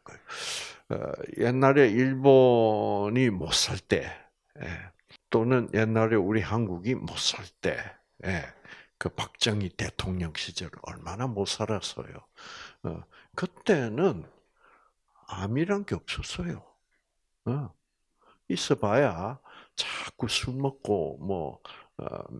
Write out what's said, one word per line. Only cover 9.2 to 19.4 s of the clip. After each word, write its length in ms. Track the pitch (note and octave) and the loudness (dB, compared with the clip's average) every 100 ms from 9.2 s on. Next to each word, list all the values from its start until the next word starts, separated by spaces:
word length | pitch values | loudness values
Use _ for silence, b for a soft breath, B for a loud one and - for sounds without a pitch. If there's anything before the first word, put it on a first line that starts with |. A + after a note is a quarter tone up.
| - - - G#2 F#2+ - | -10 -2 -2 0 -4 -6
대통령 560 | F2+ - F#2+ F#2 E2+ D2+ | -8 -6 -4 -4 -4 -6
시절 340 | - E2+ E2 - | -8 -8 -12 -14
얼마나 440 | - - - G#2 B2+ | -16 -14 -12 -6 -4
못 200 | G#2 G2 | -2 -4
살았어요. 680 | - A2 G#2 - - - - - B B B B B | -2 -2 -4 -6 -10 -12 -14 -20 B B B B B
어, 180 | - E2 - b b - | -10 -10 -14 b b -6
그때는 880 | - - - E3+ A#2 A2 E3 F#2+ - _ _ _ b b b b _ _ - | -6 -4 2 2 2 2 0 0 -8 _ _ _ b b b b _ _ -12
암이란 560 | F#2+ G2 B2 E3+ G3+ | -6 -2 0 0 -2
게 100 | G3 | -4
없었어요. 680 | F2+ - - - - F2 - - _ _ _ _ _ _ _ - | -6 -6 -10 -8 -8 -8 -10 -14 _ _ _ _ _ _ _ -4
어, 280 | C3+ C3 - _ _ _ _ b b - | -4 -6 -14 _ _ _ _ b b -6
있어봐야 920 | F3 - C#3 G#2 A2+ C#3 E2+ G2 C3 | -4 0 2 4 4 2 0 -6 -8